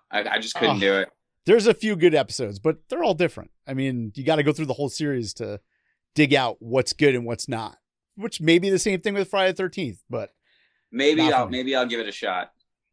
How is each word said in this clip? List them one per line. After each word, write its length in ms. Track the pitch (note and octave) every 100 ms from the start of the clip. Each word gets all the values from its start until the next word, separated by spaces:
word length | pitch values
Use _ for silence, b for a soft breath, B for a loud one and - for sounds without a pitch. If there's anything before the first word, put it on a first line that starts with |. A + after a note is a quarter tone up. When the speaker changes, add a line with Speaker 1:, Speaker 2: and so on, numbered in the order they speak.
| _
Speaker 1:
I, 140 | G#2
I 160 | G#2+ G#2+
just 160 | A2 -
couldn't 220 | A2+ B2+
Speaker 2:
Oh. 20 |
Speaker 1:
do 140 | G2 G2
it. 140 | F#2 _ _ _ -
Speaker 2:
There's 220 | A3+ G#3+
a 60 |
few 220 | - A3 G3
good 200 | F3 D#3
episodes, 420 | C3 - A2+ G2+
but 200 | D#3 D#3+ _
they're 140 | C#4
all 100 | D#4
different. 380 | D#3+ F3 - - _ -
I 60 |
mean, 400 | C3 C3+ B2+ A2+ A#2+
you 80 |
gotta 200 | C3+ D#3
go 100 | C#3+
through 140 | D3 D3+
the 60 |
whole 160 | B2+ C#3+
series 440 | - D3+ C3+ G#2+ -
to 240 | G#2+ G#2 - _ _ _ _ -
dig 180 | D3
out 240 | C#3 B2 -
what's 320 | A#2 B2+ B2
good 220 | - D3 B2+
and 100 | A#2
what's 240 | A#2 -
not, 280 | A#2 G#2+ - _ _ _ -
which 240 | G#3+ -
may 200 | D#3 E3+
be 100 | G3
the 100 | F#3
same 220 | A3 F#3
thing 120 | G#3+
with 160 | G3+ F#3+
Friday 220 | G3 F#3
the 60 | F#3
thirteenth, 440 | F#3 - F#3+ F2 -
but 220 | B2 G#2 _ _ _ _ _ _
Speaker 1:
Maybe 300 | A#2 C#3+ D#3
Speaker 2:
not 120 | D#3
Speaker 1:
I'll, 120 | C#3 A#2
Speaker 2:
for 60 |
me. 60 | B2+
Speaker 1:
maybe 180 | C3 C3
I'll 100 | B2
give 140 | A#2
it 80 | G#2+
a 40 |
shot. 400 | - G#2+ F2+ F2+ _ _ _ _